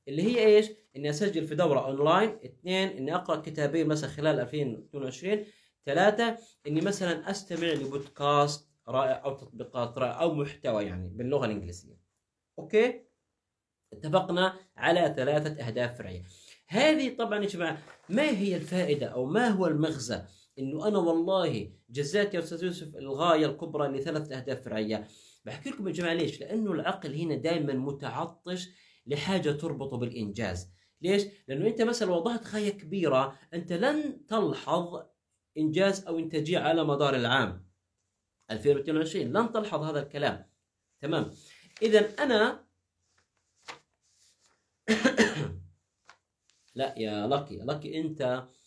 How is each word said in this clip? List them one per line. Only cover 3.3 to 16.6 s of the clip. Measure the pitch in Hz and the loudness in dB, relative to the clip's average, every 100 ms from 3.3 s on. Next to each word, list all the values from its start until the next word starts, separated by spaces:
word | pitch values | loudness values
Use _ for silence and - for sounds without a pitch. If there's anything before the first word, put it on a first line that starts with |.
| 156 | -4
كتابين | - 151 143 160 151 | -4 -2 0 2 2
مثلًا | 151 131 | 0 -4
خلال | - 151 123 | -2 0 0
ألفين | 123 151 135 110 | -2 -2 -4 -6
واثنين | - 143 | -10 -8
وعشرين، | 131 127 180 208 208 - _ _ - | -8 -6 -4 -4 -4 -16 _ _ -2
ثلاثة، | 151 202 214 233 226 - _ 147 | 4 4 4 0 -2 -10 _ -2
إني | 156 | 0
مثلًا | 190 185 180 160 185 | 0 0 -2 -2 -4
أستمع | 196 - 165 170 | -6 -6 -2 0
لبودكاست | 147 135 139 139 - 143 147 147 147 _ _ - | 0 -2 -6 -8 -2 2 4 4 0 _ _ -6
رائع | 127 131 131 143 | 0 0 0 -4
أو | |
تطبيقات | 139 123 113 123 127 120 127 | -8 -12 -14 -8 -4 -4 -2
رائعة | 127 | -2
أو | - 165 | 0 0
محتوى | 147 143 - - 110 98 | 0 -4 -4 -2 -2 -2
يعني | 90 92 | -6 -8
باللغة | 104 123 143 120 | -6 -2 0 0
الإنجليزية، | 104 87 87 - - _ _ _ _ _ - | -4 -8 -12 -18 -20 _ _ _ _ _ -16
أوكي؟ | 151 214 247 240 - _ _ _ _ _ _ _ - | 0 2 2 0 -14 _ _ _ _ _ _ _ -20
اتفقنا | - 156 185 185 175 185 185 - - | -12 0 0 2 2 2 0 -16 -2
على | 139 175 160 - | 4 4 4 2
ثلاثة | 131 151 151 - 120 | 2 2 0 -4 -4
أهداف | 117 120 - | -2 -2 -4
فرعية. | 101 92 90 - - - | -10 -12 -14 -20 -20 -20